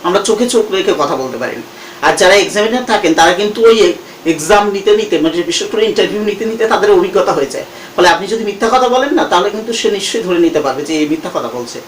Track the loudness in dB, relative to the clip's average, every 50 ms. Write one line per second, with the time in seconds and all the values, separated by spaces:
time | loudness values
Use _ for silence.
0 | -2 0 0 0 2 0 0 0 0 0 2 0 0 0 -2 -2 0 0 0 0
1 | 0 -2 -2 -4 -4 -6 -6 -6 -6 -6 -8 -10 -12 -16 -18 -20 -20 -20 -12 -2
2 | -2 0 2 4 4 4 4 4 2 0 0 -2 0 0 0 -2 -2 -2 -2 0
3 | 2 2 4 4 4 4 4 0 -2 -4 0 4 6 6 6 6 4 2 2 -2
4 | -8 -18 -20 -6 -4 -4 -2 -2 2 2 2 4 4 2 -2 -2 2 2 2 2
5 | 2 0 0 0 0 0 0 -2 -4 -2 -4 -4 -4 -4 -2 0 0 0 2 0
6 | 0 0 -2 -2 -2 -4 -4 -2 -4 -4 -2 -2 0 0 0 2 4 4 4 4
7 | 4 2 0 0 0 2 0 -2 -2 -4 -4 -10 -10 -10 -14 -18 -18 -10 -2 2
8 | 2 2 2 2 -2 -4 -4 -4 -4 -6 -4 -2 -2 0 2 2 2 2 2 0
9 | 0 2 0 0 0 2 0 0 0 0 -4 -4 -6 -6 -6 -2 -2 -2 -2 -2
10 | -4 -4 -4 -4 -2 -2 0 2 2 2 2 0 -2 -2 -4 -4 -6 -4 -2 -2
11 | 0 0 -2 -4 -4 -6 -6 -6 -6 -6 -8 -8 -10 -10 -12 -14 -16